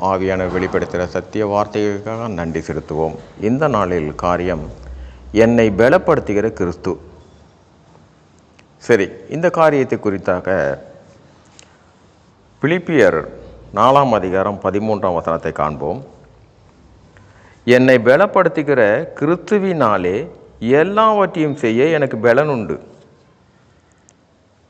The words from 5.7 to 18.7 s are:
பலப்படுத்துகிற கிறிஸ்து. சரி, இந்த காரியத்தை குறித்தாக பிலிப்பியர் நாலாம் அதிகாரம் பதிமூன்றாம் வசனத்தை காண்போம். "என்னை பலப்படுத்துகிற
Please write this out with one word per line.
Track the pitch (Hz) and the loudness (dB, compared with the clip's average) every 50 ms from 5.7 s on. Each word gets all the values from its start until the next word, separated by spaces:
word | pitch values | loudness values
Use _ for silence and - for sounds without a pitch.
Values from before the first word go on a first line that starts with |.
பலப்படுத்துகிற | 98 95 117 131 165 185 185 175 151 127 104 - 101 104 107 107 | 4 4 4 4 4 4 2 2 0 0 0 -2 -2 0 0 -2
கிறிஸ்து. | - - 92 85 82 - - 95 82 - - - - - - - - _ - _ _ _ _ _ _ _ _ _ _ _ _ _ _ _ _ _ _ _ _ _ _ _ _ _ _ _ | -2 -4 -4 -4 -4 -6 -6 -6 -6 -6 -10 -18 -20 -20 -20 -20 -20 _ -20 _ _ _ _ _ _ _ _ _ _ _ _ _ _ _ _ _ _ _ _ _ _ _ _ _ _ _
சரி, | - - 120 98 95 - - - - - | 2 2 4 4 4 0 -4 -12 -14 -10
இந்த | 143 156 170 175 | -6 -2 -2 0
காரியத்தை | - 165 160 156 147 135 127 113 120 107 | 2 4 4 4 4 2 0 0 -2 -2
குறித்தாக | - 104 98 92 - 98 90 90 - 92 95 87 71 69 69 - - - - - - - - - _ _ _ _ _ _ _ - - _ _ _ _ _ _ _ _ _ _ _ _ _ _ _ _ _ _ _ | -2 -2 -4 -2 -2 -2 -2 -2 -2 -2 0 0 0 -2 -4 -6 -10 -18 -20 -20 -20 -20 -20 -20 _ _ _ _ _ _ _ -20 -20 _ _ _ _ _ _ _ _ _ _ _ _ _ _ _ _ _ _ _
பிலிப்பியர் | 139 147 175 180 170 180 165 131 101 87 82 78 - - - - - - - - - - - | -2 -2 -2 -2 -2 0 2 4 4 4 4 2 -4 -8 -12 -18 -20 -20 -20 -20 -20 -8 0
நாலாம் | 101 113 127 135 143 139 127 | 2 4 4 4 4 4 2
அதிகாரம் | 110 101 90 92 92 95 95 104 101 95 | 2 0 0 0 -2 0 -2 -2 -4 -4
பதிமூன்றாம் | - 95 92 101 107 110 107 98 98 92 87 | -4 -2 -2 -2 -2 -2 -2 -2 -2 -2 -2
வசனத்தை | 80 76 82 82 80 - 82 | -2 -2 -2 -4 -2 -4 -6
காண்போம். | 76 - 73 76 73 73 73 76 98 135 139 - - - - _ _ _ _ _ _ _ _ _ _ _ _ _ _ _ _ _ _ - - _ _ - - _ _ _ _ | -4 -2 -4 -4 -4 -6 -6 -6 -6 -8 -10 -16 -20 -20 -20 _ _ _ _ _ _ _ _ _ _ _ _ _ _ _ _ _ _ -20 -20 _ _ -20 -20 _ _ _ _
"என்னை | 117 123 123 131 131 131 120 | 4 4 6 6 6 4 6
பலப்படுத்துகிற | 107 120 135 160 202 202 - 196 180 160 156 160 143 143 | 6 4 6 6 4 2 2 2 2 2 0 0 0 0